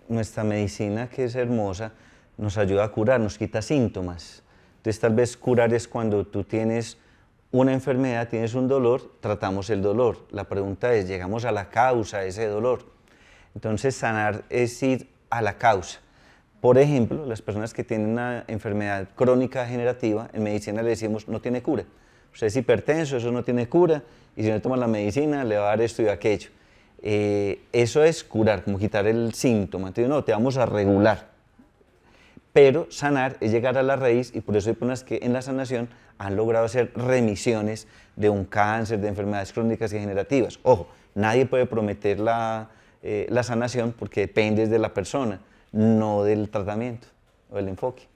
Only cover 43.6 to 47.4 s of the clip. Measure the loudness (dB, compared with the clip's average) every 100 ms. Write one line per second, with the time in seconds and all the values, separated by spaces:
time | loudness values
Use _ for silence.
43.6 | -2 -2 -4 -4 -6 -4 -2 0 2 2
44.6 | 2 2 0 -2 -4 -2 -4 -6 -12 _
45.6 | _ 2 4 4 2 2 2 2 0 -4
46.6 | -4 -6 -6 -10 -16 _ _ _